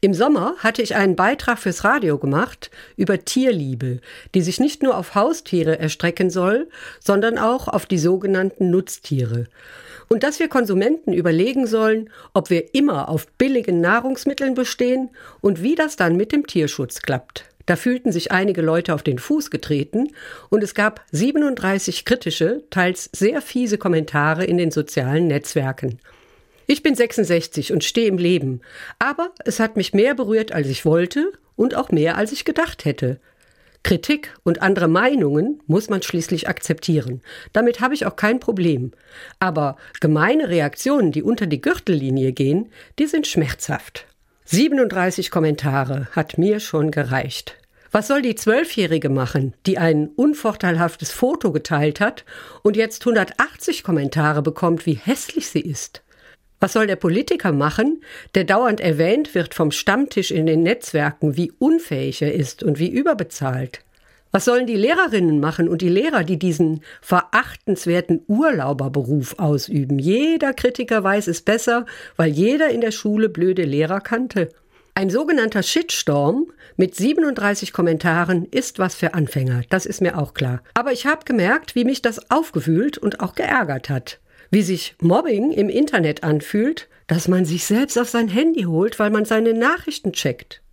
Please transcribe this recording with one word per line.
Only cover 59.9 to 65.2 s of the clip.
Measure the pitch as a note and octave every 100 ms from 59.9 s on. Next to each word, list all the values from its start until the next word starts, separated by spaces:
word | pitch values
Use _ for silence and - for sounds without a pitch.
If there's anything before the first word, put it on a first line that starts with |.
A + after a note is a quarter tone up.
| G#3 C#4+ - F#3
in | F3 D#3+
den | D#3+
Netzwerken, | E3 A#3+ - D#3 D3 - D#3 C3+
wie | F3 _
unfähig | C4+ E4 E4 C#3 C3+ -
er | D3+
ist | F3 C3+ -
und | - C#3+
wie | E3+
überbezahlt? | - D4+ B3 F3 - C3+ B2+ C3 - _ _ _ _ _
Was | G3
sollen | B3 A#3+ B3
die | A3
Lehrerinnen | A3+ E4+ F4 G#3+